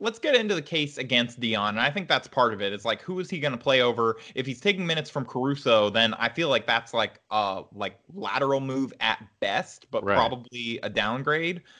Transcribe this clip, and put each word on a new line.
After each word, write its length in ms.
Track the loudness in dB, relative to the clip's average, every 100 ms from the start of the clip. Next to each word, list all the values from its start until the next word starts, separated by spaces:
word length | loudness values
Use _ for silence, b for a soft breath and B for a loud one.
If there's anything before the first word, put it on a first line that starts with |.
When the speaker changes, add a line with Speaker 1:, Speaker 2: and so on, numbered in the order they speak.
Speaker 1:
let's 180 | -6 -2
get 160 | 2
into 200 | 2 2 -2
the 60 |
case 360 | -2 -2 -2 -6
against 400 | 0 2 2 -2
Dion, 300 | -2 0 0 2
and 40 |
I 100 | 0
think 160 | 0 0
that's 180 | -2 0
part 260 | 2 2
of 80 | 2
it. 120 | -4
It's 120 | -2 -4
like, 160 | -4
who 180 | -4 -8
is 100 | -6
he 80 | -4
gonna 200 | -4 -2
play 240 | 2 4
over? 340 | 4 2 0 -2 B
If 120 | -8 -6
he's 120 | -2
taking 260 | -2 0
minutes 260 | -2 -4 -4
from 140 | -8 -6
Caruso, 640 | -4 -2 0 4 6 6
then 240 | 4 2
I 140 | 2 -2
feel 200 | -2 0
like 180 | 0 2
that's, 260 | 0 0
like, 280 | -2 -2 -4 _
a, 320 | 0 0 -2 -8
like, 280 | -8 -8 -8 _
lateral 460 | -10 -4 0 0 0
move 320 | -2 -4 -4 -2
at 220 | -2 -2 -6 _
best, 480 | -2 -2 -4 -12 _
but 100 | -4
Speaker 2:
Right. 140 | 2 4
Speaker 1:
probably 640 | 4 0 -10 -10 -6 -6
a 60 | -4
downgrade, 760 | -2 0 0 0 0 0 -6 B